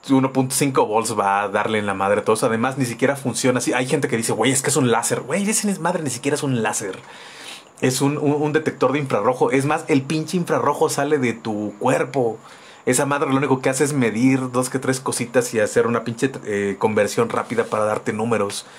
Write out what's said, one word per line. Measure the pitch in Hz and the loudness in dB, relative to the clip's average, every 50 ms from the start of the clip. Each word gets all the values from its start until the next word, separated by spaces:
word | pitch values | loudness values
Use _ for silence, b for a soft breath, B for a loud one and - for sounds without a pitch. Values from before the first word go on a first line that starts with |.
| - - | 2 4
uno | 135 135 131 131 - | 4 4 4 2 2
punto | 135 131 127 - | 0 0 0 0
cinco | - 147 139 131 131 127 | 0 0 2 2 2 0
volts, | 107 107 113 113 113 117 | 2 2 0 0 0 -2
va | 104 101 98 98 101 104 | 0 2 2 2 2 0
a | 98 | 0
darle | 95 104 104 104 110 104 | 0 -2 0 0 0 0
en | 104 | 0
la | 101 98 | -2 -2
madre | 95 98 98 104 107 | 0 2 2 2 2
a | 101 | 4
todo | - 110 | 2 2
eso. | 110 - | 2 2
Además, | 123 113 110 117 131 139 | 0 2 2 0 0 0
ni | 139 131 | -2 -2
siquiera | 117 117 - 135 127 139 | -2 0 0 0 0 0
funciona | 135 - 127 113 - - 127 123 123 | 0 -2 -4 -4 0 0 2 2 2
así. | - - - | 0 0 0
Hay | 123 127 | 0 0
gente | 127 156 147 131 | 0 0 0 0
que | 120 120 | 0 -2
dice, | 113 113 - 113 | -2 -2 -2 -2
"Güey, | 104 113 131 | 0 2 2
es | 135 127 | 2 2
que | - 151 | 0 0
es | 139 | 2
un | 156 135 120 | 2 4 4
láser". | 113 113 117 - 123 117 | 2 2 2 0 -2 -4
Güey, | - - 147 196 202 208 | -2 -4 -2 -2 0 0
ese | 220 - - 208 | 0 0 0 -2
es | 190 160 | -2 0
madre, | 160 170 170 175 160 | -2 -2 -2 -2 -2
ni | 139 | -4
siquiera | 107 123 - 139 143 | -6 -4 -2 -2 -2
es | 143 147 | 0 0
un | 139 131 117 110 | -2 0 0 0
láser. | 107 107 - 113 95 90 - - B B B B B B B B B B B B B - - | -2 -2 -4 -6 -6 -10 -10 -14 B B B B B B B B B B B B B -8 -2
Es | - 131 131 135 | 0 0 0 2
un, | 143 139 147 | 0 0 0
un, | 147 147 143 147 | 0 0 0 0
un | 147 151 151 147 | 2 0 0 0
detector | 156 151 143 - - 139 127 | 0 0 0 -2 0 0 2
de | 131 151 | 2 0
infrarrojo. | 147 135 131 104 101 117 127 - 156 - | -2 0 -2 0 2 0 2 2 0 2
Es | 127 139 135 | 2 2 2
más, | 143 151 165 - | 2 0 -2 0
el | - 156 139 | 2 2 2
pinche | 131 - 165 156 156 156 - | 2 0 -2 -2 -2 -2 -2
infrarrojo | 180 170 - 160 135 117 135 147 - 160 147 | -2 0 0 0 0 2 0 2 2 0 0
sale | - - 143 147 156 147 | 2 0 0 0 0 2
de | 127 120 110 | 2 -2 -2
tu | 113 - 117 107 104 107 104 101 - | -4 -6 -6 -4 -4 -4 -6 -6 -2
cuerpo. | - 123 139 - 160 135 135 139 120 113 107 - B B B B B B B B B | 0 0 0 0 0 -2 0 0 0 0 -2 -6 B B B B B B B B B
Esa | - 127 127 147 | 0 2 2 2
madre | 135 143 143 147 139 | 0 0 0 0 2
lo | 135 | 2
único | 135 143 139 135 131 | 0 2 2 0 2
que | - 135 | 2 -2
hace | 131 135 151 | 2 2 0
es | 135 151 | 0 2
medir | 139 123 113 101 110 123 131 135 127 131 127 | 2 0 2 2 4 4 4 4 2 0 -2
dos | 123 127 127 - | -2 -2 -2 0
que | - 131 | -4 -2
tres | 127 123 131 131 | -2 0 -2 -2
cositas | - 120 113 - 120 117 - 131 120 - - | -2 -4 -4 -4 -6 0 0 0 0 2 0
y | 110 | 0
hacer | 107 104 - 120 117 | 0 2 2 2 2
una | 113 120 113 - | 2 0 -2 -2
pinche, | 123 113 - - 135 - - - | -4 -4 -2 -2 -2 -2 -4 -8
eh, | 110 104 101 101 101 98 - | -4 -4 -2 -2 -2 -2 0
conversión | - 107 107 107 101 104 - - 117 113 | -2 0 2 2 2 2 2 0 0 0
rápida | - 113 - - 127 113 113 | 0 -4 -4 -2 -2 -2 -2
para | - - 110 107 | 0 0 0 0
darte | 107 107 107 - 123 | 0 0 -2 -2 -4
números. | 110 107 110 120 117 104 101 101 101 - - B B | -4 -2 -2 -2 0 0 -2 -2 -4 -8 -12 B B